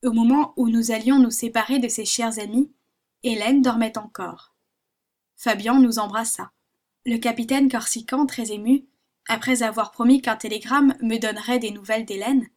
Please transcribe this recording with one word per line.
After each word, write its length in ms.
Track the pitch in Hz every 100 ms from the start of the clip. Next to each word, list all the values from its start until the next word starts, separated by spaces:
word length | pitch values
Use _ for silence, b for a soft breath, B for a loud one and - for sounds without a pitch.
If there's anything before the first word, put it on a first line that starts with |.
Au 100 | 254
moment 400 | 226 233 269 302 -
où 140 | 240
nous 220 | 226 226
allions 280 | 220 220 277
nous 100 | 240
séparer 500 | 226 233 226 220 269
de 100 | 240
ses 160 | - 214
chers 340 | - 233 220
amis, 320 | 208 220 294 _ _ _ _ _
Hélène 380 | 254 226 208 277
dormait 360 | 254 226 226 226
encore. 580 | 214 - 175 165 _ _ _ _ _ _ _ _ _ _
Fabian 440 | - 208 208 262
nous 200 | 254 226
embrassa. 520 | 208 208 233 - - _ _ _ _ _ -
Le 120 | 233
capitaine 520 | 233 233 226 269 277
Corsican, 560 | 247 226 233 - 262 285
très 260 | - 226
ému, 340 | 208 220 269 - _ _ _ -
après 340 | 226 240 254
avoir 300 | 226 220 220
promis 300 | _ 233 269
qu'un 160 | 247 220
télégramme 580 | 214 214 - 269 277 -
me 160 | 226 226
donnerait 420 | 220 214 - 247
des 120 | 226
nouvelles 340 | 208 202 220 226
d'Hélène 420 | 196 214 269 233